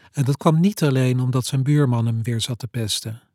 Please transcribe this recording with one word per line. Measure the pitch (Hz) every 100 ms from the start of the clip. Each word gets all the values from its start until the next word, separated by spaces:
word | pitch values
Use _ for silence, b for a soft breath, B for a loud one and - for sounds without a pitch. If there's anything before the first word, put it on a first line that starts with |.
| b
en | - 135
dat | 143
kwam | 175 160
niet | 185 208
alleen | 151 131 127 127
omdat | 127 127 120
zijn | 135
buurman | 131 147 139 120 117
hem | 113
weer | 110 113
zat | - 117
te | 117
pesten. | 120 110 - 110 110 _